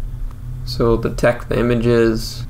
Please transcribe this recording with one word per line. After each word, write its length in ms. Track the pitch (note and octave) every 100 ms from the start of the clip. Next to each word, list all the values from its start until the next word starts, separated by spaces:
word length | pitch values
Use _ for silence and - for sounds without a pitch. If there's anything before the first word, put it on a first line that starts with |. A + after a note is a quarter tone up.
| - - - - - - -
So 220 | - A#2+
we'll 80 | A2+
detect 500 | A#2+ - A#2 A#2+ -
the 100 | A2+
images. 880 | A#2+ A#2+ A#2 A#2 A2+ A2 A2+ -